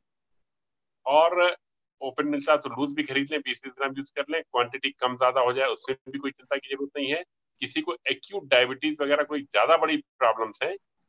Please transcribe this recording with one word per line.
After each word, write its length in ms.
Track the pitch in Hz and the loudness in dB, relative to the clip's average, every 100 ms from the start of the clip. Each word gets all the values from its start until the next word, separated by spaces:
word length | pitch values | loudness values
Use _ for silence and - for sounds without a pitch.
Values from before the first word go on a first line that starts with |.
| _ _ _ _ _ _ _ _ _ _ 131 | _ _ _ _ _ _ _ _ _ _ 2
और 500 | 151 170 175 175 - _ _ _ - | 4 4 4 2 0 _ _ _ -10
ओपन 240 | 135 139 147 | -8 -2 -2
मिलता 260 | 147 156 | 0 2
है 60 | 147 | 2
तो 100 | 135 | 0
लूज 260 | 120 143 | -4 -4
भी 80 | 147 | -2
खरीद 260 | 143 135 143 | -2 -2 -2
लें, 100 | 151 | -4
बीस 200 | 131 123 | -6 -10
बीस 80 | 135 - | -10 -6
ग्राम 180 | 135 135 | -4 -4
यूज़ 160 | 139 147 | -8 -6
कर 80 | 143 | -4
लें। 120 | 165 | -4
Quantity 480 | - 123 120 131 139 | -2 -2 0 -2 -6
कम 260 | - 127 123 | -2 -4 2
ज्यादा 240 | 127 131 | 2 4
हो 120 | 123 | 2
जाए 140 | 127 131 | 2 0
उससे 260 | 110 - | -2 -6
भी 260 | 131 - 139 | -8 -8 -8
कोई 120 | 139 | -8
चिंता 260 | - - 139 | -8 -6 -6
की 120 | 135 | -4
जरूरत 220 | 135 139 143 | -8 -6 -6
नहीं 160 | 139 | -4
है। 120 | 156 180 _ _ - | -4 -6 _ _ -12
किसी 200 | 127 156 | -6 -6
को 160 | 151 165 131 | -6 -6 -4
acute 340 | 139 - 196 | -6 -6 -8
diabetes 520 | 139 127 127 127 156 151 | 2 4 4 0 -4 -2
वगैरह 220 | 139 147 | 0 0
कोई 200 | 143 147 | 0 -4
ज्यादा 340 | 139 101 127 160 | -2 2 4 4
बड़ी 200 | 156 151 | 4 -2
problems 640 | - - 120 110 110 - | -4 0 2 2 -4 -4
हैं 140 | 143 - _ _ | -6 -6 _ _